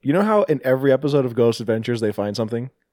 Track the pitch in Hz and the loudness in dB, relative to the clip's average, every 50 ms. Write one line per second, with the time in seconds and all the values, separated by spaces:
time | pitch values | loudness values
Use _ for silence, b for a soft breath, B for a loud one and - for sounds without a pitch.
0 | _ 131 143 180 208 214 220 208 - - 156 131 - 131 127 131 135 139 131 131 | _ 0 0 0 2 2 2 0 2 0 -2 -2 2 0 0 2 4 2 2 2
1 | 147 147 139 143 131 127 117 117 117 117 113 - 120 101 110 113 110 - 120 113 | 2 0 0 0 0 0 0 2 2 2 2 -2 -2 -4 -2 -2 -2 -4 0 0
2 | 113 - - - 101 104 101 - 113 107 117 117 123 131 _ _ _ _ | 0 0 0 -2 -4 -4 -2 -4 -4 -4 -4 -6 -8 -10 _ _ _ _